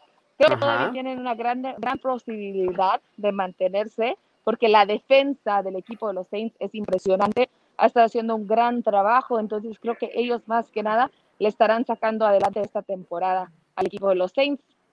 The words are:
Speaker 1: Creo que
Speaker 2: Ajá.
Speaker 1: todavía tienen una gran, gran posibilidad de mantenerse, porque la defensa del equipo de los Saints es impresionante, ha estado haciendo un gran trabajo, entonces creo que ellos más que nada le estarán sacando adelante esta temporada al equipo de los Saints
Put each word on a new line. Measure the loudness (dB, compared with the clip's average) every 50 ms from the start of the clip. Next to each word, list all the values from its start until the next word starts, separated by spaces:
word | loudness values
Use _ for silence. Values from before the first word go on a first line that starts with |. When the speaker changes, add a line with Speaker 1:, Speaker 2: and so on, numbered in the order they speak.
| _ _ _ _ _ _ _
Speaker 1:
Creo | 4 4 4
que | 4
Speaker 2:
Ajá. | 4
Speaker 1:
todavía | 2 2 2 2 0 -2 -4
tienen | -6 -6 -8 -8 -6
una | -6 -6 -6
gran, | -4 -2 -4 -4 -4 -6 -8 -8 -6
gran | -6 -6 -4 -4
posibilidad | -4 -4 -4 -4 -6 -8 -10 -8 -8 -6 -4 -2 -2 -2 0 0 2 2 0 0 -2 _ _
de | -4 -2 -2 -2
mantenerse, | -2 -4 -6 -4 -4 -2 -2 -2 -2 -4 -4 -4 -4 -4 -2 -4 -6 _ _ _ _ _
porque | -4 0 2 4 6
la | 6 6 6
defensa | 4 2 -2 0 4 4 4 4 2 -2 -4 -4 -2 -2 -2 -2
del | -4 -6
equipo | -8 -10 -12 -12 -8 -8
de | -6 -6
los | -6 -8 -8
Saints | -6 -6 -6 -8 -8 -8
es | -10 -10 -8
impresionante, | -8 -4 -2 -2 -2 0 0 0 2 2 0 0 0 -2 -2 _ _ _ _ _
ha | 2 2
estado | 4 4 4 4
haciendo | 4 2 -2 -4 -2 -4
un | -4 -2
gran | 0 2 2 2 2 0 -2 0
trabajo, | 0 2 2 4 4 4 2 2 0 -2 -2
entonces | -2 -2 -4 -6 -6 -8 -12 -8
creo | -6 -6 -6
que | -6 -6 -6 -4
ellos | -4 -2 -2 -4 -6 -4
más | -2 -2 -2 -2 -4
que | -6 -6 -4
nada | 0 0 2 0 0 -2 _ _ _ _ -2
le | -2 0
estarán | 2 2 4 4 4 2 0
sacando | -4 -4 -4 -2 -2 -2 0 2
adelante | 4 4 4 2 2 0 -2
esta | -6 -6 -6 -8 -8
temporada | -6 -8 -10 -10 -8 -6 -4 -2 -2 -2 -2 -4 -6 _ _ _ _ _
al | -4 -4
equipo | -4 -4 -2 0 2
de | 2
los | 2 0 0
Saints | 0 0 0 0 -2 -4 _ _ _ _ _ _